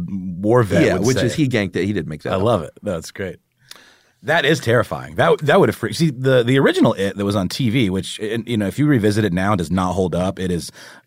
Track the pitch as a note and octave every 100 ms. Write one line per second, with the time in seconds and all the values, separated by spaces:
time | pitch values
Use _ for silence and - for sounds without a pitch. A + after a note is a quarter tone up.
0 | E2+ G2 F#2 E2+ G#2 B2 G#2 G2+ G#2+ F#2
1 | G#2+ A#2 A2+ - C#3 A#2 F#2+ F#2 F#2+ G2+
2 | D2 D2+ C2 F#2+ G#2+ G#2+ D2+ - G2+ E2+
3 | - - F#2+ D#2 _ _ _ - - _
4 | _ _ G#2+ E3 C#3 D3+ A2+ A#2 G#2 C#2+
5 | C2 E2 D#3 D#3 C#3+ F#3 B2+ F#2+ A2 -
6 | E3 A#2+ C3 C3 A#2 C3+ G3 F4+ F#3 G#2
7 | G2 G2 G2+ G#2 F#2 - B2+ B2+ G2+ F#2+
8 | F2+ - G#2 A2+ A2+ A#2 G2 A2 D3+ C3+
9 | G#2 G#2 G#2+ F2 F#2+ G2+ D#2 F2+ F#2 F2+
10 | F#2+ E2+ F#2 F2+ F#2 F2 D2+ - - -